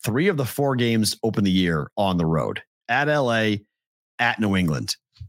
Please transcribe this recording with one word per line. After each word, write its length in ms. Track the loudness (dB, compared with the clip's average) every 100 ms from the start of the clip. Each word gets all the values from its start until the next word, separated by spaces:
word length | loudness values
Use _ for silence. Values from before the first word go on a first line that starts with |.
three 240 | -4 0 0
of 100 | 0
the 80 | -2
four 300 | -2 -2 0
games 400 | 0 2 0 -2
open 220 | -4 0
the 80 | 2
year 400 | 2 2 0 -4 -2
on 220 | 0 0
the 80 | 0
road. 380 | 0 -2 -6 -12 _ -4
At 220 | 0 2
L 220 | 0 2
A, 320 | 2 2 -2 -6 _ _ _ _ -2
at 220 | -2 0
New 160 | 0 2
England. 400 | 2 -2 -4 -10 _ -20